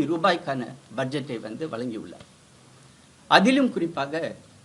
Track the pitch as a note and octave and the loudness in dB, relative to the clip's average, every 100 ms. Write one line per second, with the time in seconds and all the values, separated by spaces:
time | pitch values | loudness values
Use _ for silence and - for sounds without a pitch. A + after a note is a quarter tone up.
0 | C#3 E3 F#3+ E3+ D3 C3 A#2 - - A2 | 2 2 4 2 0 -4 -6 -12 -8 -4
1 | B2+ C#3+ C3 A2+ G#2+ A#2+ D#3+ A#2 B2+ G#2+ | -2 -2 -4 -8 -8 -8 -6 -6 -6 -8
2 | E2+ - - - - - - - - - | -10 -16 -20 -20 -20 -20 -20 -20 -20 -20
3 | - - - D#3 G#3 C4+ B3+ G3 E3+ D3 | -20 -18 4 6 6 6 2 0 -2 -2
4 | C#3+ D#3+ C3 G2 - - | -4 -4 -6 -8 -18 -20